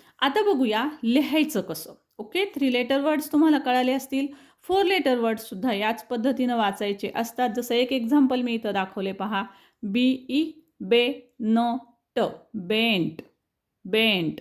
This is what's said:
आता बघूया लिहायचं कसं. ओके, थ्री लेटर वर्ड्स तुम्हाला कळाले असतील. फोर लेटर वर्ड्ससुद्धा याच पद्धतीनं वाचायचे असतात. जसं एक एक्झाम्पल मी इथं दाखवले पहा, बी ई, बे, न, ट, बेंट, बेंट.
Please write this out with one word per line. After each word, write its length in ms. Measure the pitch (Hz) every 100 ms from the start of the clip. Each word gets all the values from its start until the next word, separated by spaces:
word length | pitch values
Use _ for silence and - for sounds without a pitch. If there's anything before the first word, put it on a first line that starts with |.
| - -
आता 340 | 262 330 415
बघूया 360 | 285 247 214 277 -
लिहायचं 580 | 226 254 269 311 302 214
कसं. 320 | 175 156 - - _ -
ओके, 340 | 220 349 403 -
थ्री 180 | 269
लेटर 280 | 247 247 277
वर्ड्स 300 | 285 302 302
तुम्हाला 260 | 294 320 294
कळाले 360 | 269 254 254
असतील. 340 | 262 - 269 277 - - _
फोर 240 | - 370 359
लेटर 320 | 381 277 247
वर्ड्ससुद्धा 560 | 226 220 - 190 247
याच 340 | 202 214 233 -
पद्धतीनं 500 | 240 254 269 247 233
वाचायचे 540 | 202 196 208 202 208 -
असतात. 340 | 226 - 247 220
जसं 200 | 240 233
एक 180 | 254
एक्झाम्पल 480 | 269 226 294 262 254
मी 120 | 247
इथं 200 | 226 214
दाखवले 380 | 196 190 - 196
पहा, 320 | 190 196 202 202 - _ -
बी 420 | 208 220 254 262 -
ई, 220 | 269 320 - _ -
बे, 540 | 190 233 240 285 - -
न, 380 | 220 226 240 254 - _ _ -
ट, 40 | 190 - _
बेंट, 680 | 208 175 214 233 202 156 160 - _ _ _ _ _ 185
बेंट. 480 | 220 226 190 160 156